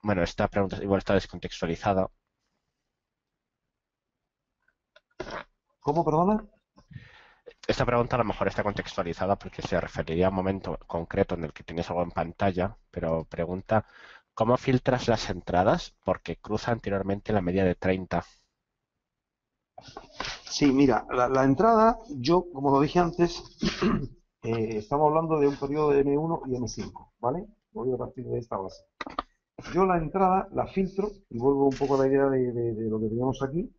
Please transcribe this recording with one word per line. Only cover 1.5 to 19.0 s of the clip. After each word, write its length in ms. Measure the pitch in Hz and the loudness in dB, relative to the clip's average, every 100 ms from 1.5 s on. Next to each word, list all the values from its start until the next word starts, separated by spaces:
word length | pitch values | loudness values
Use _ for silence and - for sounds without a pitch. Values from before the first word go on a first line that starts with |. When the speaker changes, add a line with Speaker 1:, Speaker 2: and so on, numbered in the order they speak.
| - 85 82 107 95 - _ _ _ _ _ _ _ _ _ _ _ _ _ _ _ _ _ _ _ _ _ _ _ _ _ _ _ _ _ _ _ - - - _ _ _ | -6 -6 -2 0 0 -2 _ _ _ _ _ _ _ _ _ _ _ _ _ _ _ _ _ _ _ _ _ _ _ _ _ _ _ _ _ _ _ -12 -12 -14 _ _ _
Speaker 2:
¿Cómo, 240 | - 156 | -2 0
perdona? 420 | 156 151 185 214 - _ _ _ _ - - - - _ - - - | 2 2 2 0 -4 _ _ _ _ -20 -20 -20 -20 _ -20 -10 -4
Speaker 1:
Esta 180 | - 123 | 0 2
pregunta 300 | 120 120 127 | 2 2 0
a 40 | |
lo 60 | 107 | 0
mejor 220 | - 98 | 0 -2
está 160 | - | 0
contextualizada 720 | 104 98 - - 87 85 92 98 | -2 -4 -6 -6 -6 -2 0 0
porque 260 | - - | -2 -10
se 180 | - 90 | -2 -2
referiría 480 | 80 - - 82 92 | -2 -8 -4 2 2
a 20 | |
un 80 | 95 | 2
momento 420 | 95 98 90 80 - | -2 -2 -6 -10 -6
concreto 480 | 85 85 98 98 87 | -8 -4 -2 0 -2
en 80 | |
el 100 | 80 | -6
que 120 | - - | -10 -8
tienes 240 | 82 85 | -6 -4
algo 120 | 87 | -4
en 100 | 87 | -4
pantalla, 680 | 87 82 - 101 90 90 - _ | -4 -6 -2 -2 0 -4 -6 _
pero 360 | - 82 82 80 | -8 -4 -4 -4
pregunta, 600 | - 82 92 - 107 - - - - _ | -8 -6 -6 0 0 0 -20 -20 -20 _
¿cómo 220 | - 113 127 | -2 2 2
filtras 540 | - 127 - 123 - | 2 0 2 0 0
las 200 | 110 - | 0 -2
entradas? 680 | 90 - 87 98 175 - _ - | -8 0 2 4 2 -4 _ -4
Porque 320 | 90 - 85 | -4 -4 -10
cruza 340 | - 107 - | -6 -4 -2
anteriormente 640 | 117 104 98 95 101 - | -4 -2 -4 -2 -4 0
la 80 | 107 | 0
media 240 | 87 92 92 | 2 2 2
de 100 | 90 | 2
treinta. 480 | 92 92 90 87 - _ _ _ _ _ _ _ | -2 -2 -2 -6 -6 _ _ _ _ _ _ _